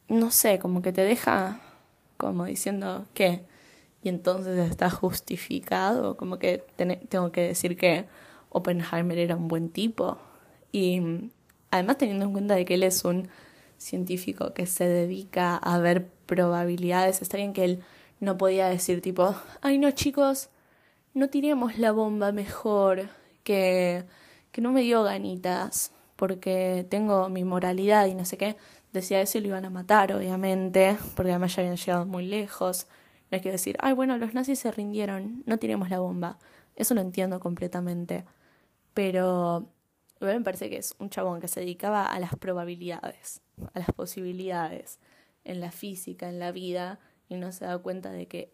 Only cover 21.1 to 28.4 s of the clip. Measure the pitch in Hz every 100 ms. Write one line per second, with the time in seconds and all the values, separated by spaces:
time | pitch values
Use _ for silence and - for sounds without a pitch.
21.1 | 262 277 277 294 277 240 220 226 214 214
22.1 | 208 202 208 202 - 220 208 196 185 202
23.1 | - - _ - 196 185 185 180 175 180
24.1 | - - - _ - 240 262 240 233 208
25.1 | 196 202 180 180 185 190 - - - _
26.1 | - 190 185 190 185 185 180 180 202 214
27.1 | 196 190 185 185 180 180 185 196 214 196
28.1 | 185 180 190